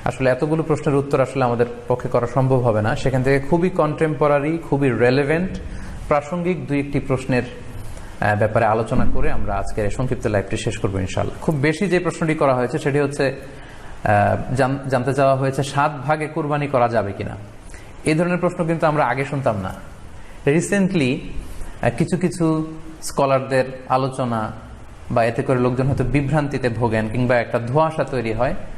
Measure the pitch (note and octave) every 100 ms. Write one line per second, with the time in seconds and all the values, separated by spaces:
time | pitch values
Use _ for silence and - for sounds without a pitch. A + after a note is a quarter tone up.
0 | - - B2+ B2+ D3+ D#3+ D#3 C#3+ D#3 C#3
1 | C#3 C#3 B2+ C3+ B2 A#2 A#2 - - B2
2 | - B2 A#2 C#3 C3 C3 A#2+ G#2+ G#2 C#3
3 | C3+ B2+ B2+ C#3 C#3 F3 F3+ F3+ D3+ C#3
4 | D#3+ C3+ D3 C#3+ D3 E3 - C#3 C#3 A2
5 | A#2+ B2+ C#3 D#3+ F#3 - - - - -
6 | - D3 - F3+ E3+ E3+ B2+ C#3+ C#3+ C#3
7 | - B2+ - B2 A#2+ - - - - -
8 | - - G2+ G#2 G#2+ A2+ A2 A2+ A2+ B2
9 | - - - A2+ G#2 G2+ G2+ - G2+ -
10 | C3 - A#2+ G2+ F#2+ G#2+ A#2 G#2 G#2 F#2+
11 | F#2 - G2 - - D3+ D3 D#3 G3 F3
12 | E3+ - E3 D#3 D3 B2+ A#2+ D3+ C#3+ C#3
13 | C#3+ C#3+ C3+ - - - - - - -
14 | - G#2 G2+ G2+ - C3 C3 C#3 C3+ C3
15 | C3+ C3+ C3+ C3+ C3+ C3+ C3 C#3+ D3+ D3
16 | B2+ D#3 D3+ E3 D3 D3 C#3+ C3+ A#2+ A2+
17 | G2+ G2 G2+ - - - - - - -
18 | - D#3 F3 F3+ F3 F3 D#3+ E3 D#3+ D3+
19 | B2+ B2+ C#3 C#3+ C3 G#2 F#2 - - -
20 | - - - - - D#3 F3 G3+ F#3 F3
21 | B2+ C#3+ - - - - - - A#2+ -
22 | D#3+ E3+ F3+ - E3 D#3+ D#3 - - -
23 | - - C3+ C3+ A#2+ C3 C3 C3 - C3
24 | C3+ C3+ B2 A2+ G#2+ - - - - -
25 | - A#2+ A#2 A#2+ B2 B2+ B2+ B2+ C3 C#3
26 | A#2+ C3+ C3+ D#3 C#3 C#3 B2 A2 A#2+ A2
27 | A2 A#2 B2 B2 A2+ A#2 A#2 C#3 B2+ -
28 | C3 C3 A2+ A2+ C3 - -